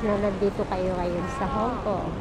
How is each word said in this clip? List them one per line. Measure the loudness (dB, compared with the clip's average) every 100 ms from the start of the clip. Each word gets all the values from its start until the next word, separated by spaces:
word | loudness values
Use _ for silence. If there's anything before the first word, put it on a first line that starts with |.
na | 2 2
nandito | 2 2 0 0 -2
kayo | 0 0 0
ngayon | 0 0 -2 -2
sa | -2
Hong | 0 0 0
Kong. | -2 0 -2 -4